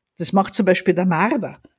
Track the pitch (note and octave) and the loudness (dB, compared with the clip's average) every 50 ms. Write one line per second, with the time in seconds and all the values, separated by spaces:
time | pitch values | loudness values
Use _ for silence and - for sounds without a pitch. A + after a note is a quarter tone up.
0 | _ _ _ - E3 - F#3 G3 F#3+ - - - G3+ F#3 F3+ - - - - F3 | _ _ _ -10 -6 0 0 0 0 0 -2 0 2 2 2 2 2 0 0 2
1 | F#3 F#3 E3+ D#3 F#3+ A3+ C#4 B3+ - - C#3+ - - _ _ | 0 0 2 2 0 0 0 -2 -4 -8 -10 -16 -20 _ _